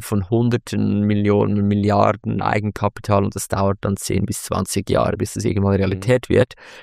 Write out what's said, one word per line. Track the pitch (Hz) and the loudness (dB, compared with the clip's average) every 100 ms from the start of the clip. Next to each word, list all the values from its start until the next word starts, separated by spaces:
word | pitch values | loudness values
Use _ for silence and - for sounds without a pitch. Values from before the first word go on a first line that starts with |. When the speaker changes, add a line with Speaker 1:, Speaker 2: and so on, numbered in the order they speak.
Speaker 1:
von | - 104 95 | -2 -4 0
Hunderten | 117 120 117 - 107 104 101 | 2 2 0 -2 -2 0 2
Millionen, | 104 104 101 101 104 101 101 | 2 2 2 4 2 2 2
Milliarden | 104 101 101 107 107 113 110 | 2 2 2 2 -2 -4 -2
Eigenkapital | 98 107 104 - 104 - - 101 | 0 -2 -2 -2 -4 -4 0 0
und | 98 92 | 0 -4
das | - | -4
dauert | 98 98 98 | 0 0 0
dann | 101 98 | -2 -4
zehn | - 95 - | -2 -2 -2
bis | 101 | -4
zwanzig | - - 95 - - | -4 -4 -2 -4 0
Jahre, | - - - | 2 2 0
bis | - | -4
das | - 107 | -4 -2
irgendwann | 95 98 | 0 2
Speaker 2:
Mhm. | 98 | 2
Speaker 1:
Realität | 95 98 101 123 - | 0 -2 2 0 2
wird, | - - - - - | 2 2 -2 -20 -20